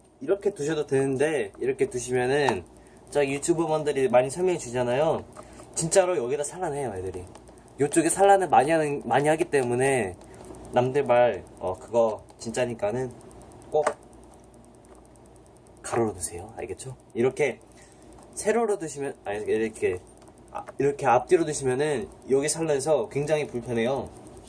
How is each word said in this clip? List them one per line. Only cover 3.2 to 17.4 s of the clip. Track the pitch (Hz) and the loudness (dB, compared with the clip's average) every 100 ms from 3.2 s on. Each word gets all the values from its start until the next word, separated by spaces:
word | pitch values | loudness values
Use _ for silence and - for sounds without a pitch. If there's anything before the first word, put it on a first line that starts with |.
| 139 | 0
유튜버분들이 | 139 165 160 160 156 147 135 127 | 0 0 0 0 0 0 0 4
많이 | 123 135 | 4 2
설명해 | 147 185 170 | 0 0 0
주잖아요. | 123 123 123 127 160 113 - - - - - - | -2 -2 0 2 0 0 -6 -18 -20 -20 -10 -4
진짜로 | 160 196 180 175 | 2 4 4 2
여기다 | 120 143 | -2 -4
산란해요, | 147 165 180 143 131 95 | -6 -6 -6 -4 -4 -6
애들이. | 92 90 90 - - - - - | -8 -10 -14 -18 -20 -20 -18 -4
요쪽에 | 143 170 - | 0 2 2
산란을 | - 196 196 175 | 4 6 6 6
많이 | - 139 | 4 4
하는, | 160 151 143 117 | 2 2 -2 0
많이 | 123 147 | 2 2
하기 | 160 170 | 2 2
때문에 | 143 123 123 139 131 98 90 - - - - - | 0 2 2 2 2 -2 -6 -16 -20 -18 -18 -4
남들 | 123 127 135 | 0 2 2
말, | 123 123 123 92 - - | 4 4 4 2 -8 -10
어, | 90 92 | -8 -8
그거 | - 117 113 101 - - | -2 2 2 0 -10 -14
진짜니까는 | 117 113 120 113 104 123 127 117 - - - - - | -8 -4 -4 -2 -4 -2 -6 -10 -20 -20 -20 -20 -4
꼭 | 151 147 - - - - - - - - - - - - - - - - - - - | 0 0 -4 -10 -20 -20 -20 -20 -20 -20 -20 -20 -20 -20 -20 -20 -20 -20 -20 -20 -18
가로로 | - 120 107 | -6 -2 -2
두세요. | 90 - 87 - - | -4 -8 -10 -14 -12
알겠죠? | - - 131 127 - - | -12 -12 -14 -16 -10 -2
이렇게 | 127 127 | 0 0